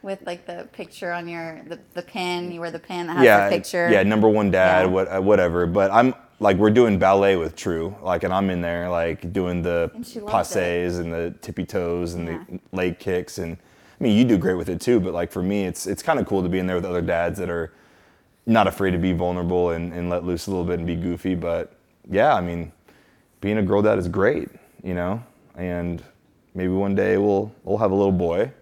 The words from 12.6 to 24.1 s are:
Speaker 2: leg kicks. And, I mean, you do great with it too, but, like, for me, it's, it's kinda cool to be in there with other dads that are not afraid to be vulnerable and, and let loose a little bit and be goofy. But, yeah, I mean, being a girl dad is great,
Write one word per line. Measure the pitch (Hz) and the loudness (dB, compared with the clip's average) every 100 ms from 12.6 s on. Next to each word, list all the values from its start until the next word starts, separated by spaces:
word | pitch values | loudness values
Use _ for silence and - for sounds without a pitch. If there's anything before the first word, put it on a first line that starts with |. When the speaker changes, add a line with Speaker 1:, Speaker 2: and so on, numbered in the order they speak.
| _ 92 | _ -4
Speaker 2:
leg | 90 85 | -4 -4
kicks. | - 90 85 - | -4 -4 -6 -10
And, | 85 82 | -10 -10
I | _ _ _ _ | _ _ _ _
mean, | 123 104 | 2 4
you | |
do | 123 101 | 4 4
great | 87 90 | 2 -2
with | 82 | -4
it | 87 | -4
too, | - 120 | 0 2
but, | 85 | 0
like, | 82 87 | -4 -4
for | - | -4
me, | 92 101 92 | -2 -2 -2
it's, | - 95 | -6 -8
it's | 104 | -6
kinda | - 147 | -2 -2
cool | 104 98 | 0 -2
to | 90 | 0
be | 92 | -2
in | 92 | -2
there | |
with | 90 | -4
other | 90 87 | -2 -4
dads | 85 85 87 85 | -2 -2 -2 -4
that | 90 | -6
are | 85 82 _ _ _ _ _ _ _ | -6 -8 _ _ _ _ _ _ _
not | - 113 98 | 2 4 4
afraid | - 95 | 2 0
to | 90 | 2
be | 92 | 0
vulnerable | 85 90 90 87 90 87 | 0 -2 -2 0 0 0
and, | 82 87 | -2 -6
and | 85 87 | -6 -4
let | 87 | -4
loose | 87 85 - | -4 -6 -4
a | |
little | 92 | -4
bit | 87 87 | -4 -4
and | 85 | -4
be | 85 | -4
goofy. | 87 87 92 90 | -4 -4 -4 -4
But, | 85 82 - _ _ _ - | -4 -4 -6 _ _ _ -4
yeah, | 95 139 | 2 2
I | 117 | 2
mean, | 90 85 82 _ _ _ _ _ _ _ | 0 -6 -8 _ _ _ _ _ _ _
being | 101 107 | -2 0
a | |
girl | 95 101 | 2 2
dad | 107 107 | 4 2
is | |
great, | 87 | 0